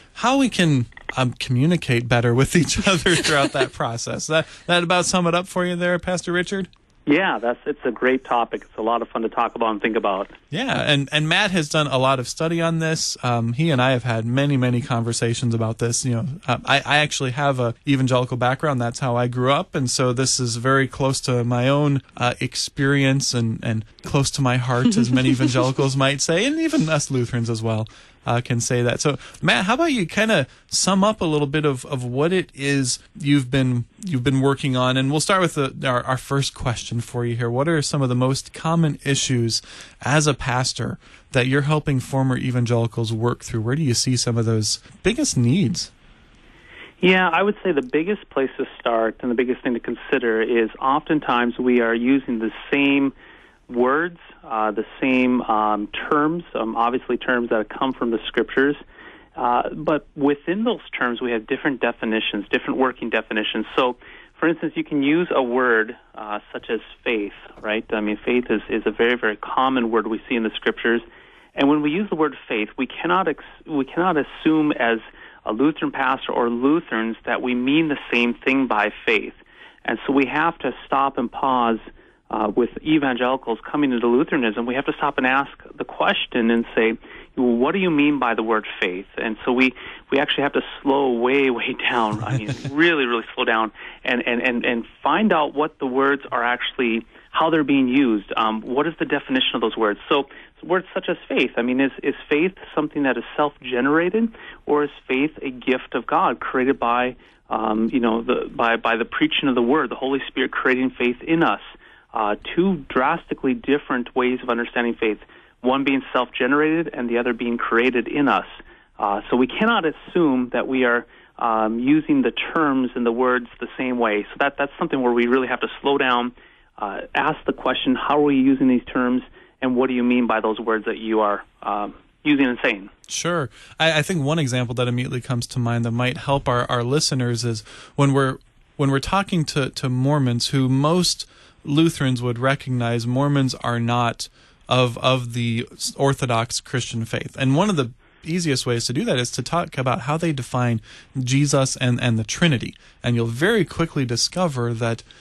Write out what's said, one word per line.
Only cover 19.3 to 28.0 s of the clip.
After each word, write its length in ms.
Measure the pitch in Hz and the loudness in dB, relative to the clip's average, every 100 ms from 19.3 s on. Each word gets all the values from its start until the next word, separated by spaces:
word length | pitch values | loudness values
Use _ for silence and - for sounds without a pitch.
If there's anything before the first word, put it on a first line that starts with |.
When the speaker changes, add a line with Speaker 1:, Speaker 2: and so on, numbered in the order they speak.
| 123 127 | 0 2
Speaker 1:
up, 240 | 143 190 | 2 0
and 160 | 156 127 | -2 -2
so 220 | - 127 | 0 0
this 260 | 123 131 - | 2 0 0
is 180 | 120 117 | -2 -2
very 300 | 127 135 131 | 2 2 2
close 340 | - 135 135 | 0 -2 0
to 200 | - 123 | -2 0
my 260 | 120 123 123 | 0 2 2
own, 340 | 143 147 139 - - | 2 2 0 -4 -4
uh, 160 | 123 - | -2 -2
experience 960 | 127 - - - 139 143 135 135 135 | -6 -6 -6 -2 2 4 4 2 0
and, 240 | 123 113 113 | 0 -2 -2
and 220 | - 113 - - | -2 -4 -6 -14
close 260 | - 143 135 | -2 0 0
to 100 | - | 0
my 160 | 131 123 | 0 2
heart, 380 | 123 123 175 202 | 0 2 2 4
as 140 | 120 | 2
many 200 | 127 127 | 4 4
Speaker 3:
<laughs> 0 | |
Speaker 1:
evangelicals 640 | 127 131 127 127 131 135 135 | 2 2 2 2 2 2 4
might 240 | 135 139 | 2 2
say, 240 | - 165 | 2 2
and 160 | 247 311 | 2 0
even 280 | 320 311 156 | 0 2 2
us 220 | 151 - | 0 0
Lutherans 400 | 135 117 123 113 | -2 0 -2 -2
as 120 | 113 | -2
well. 260 | 113 110 107 - | -2 -2 -4 -10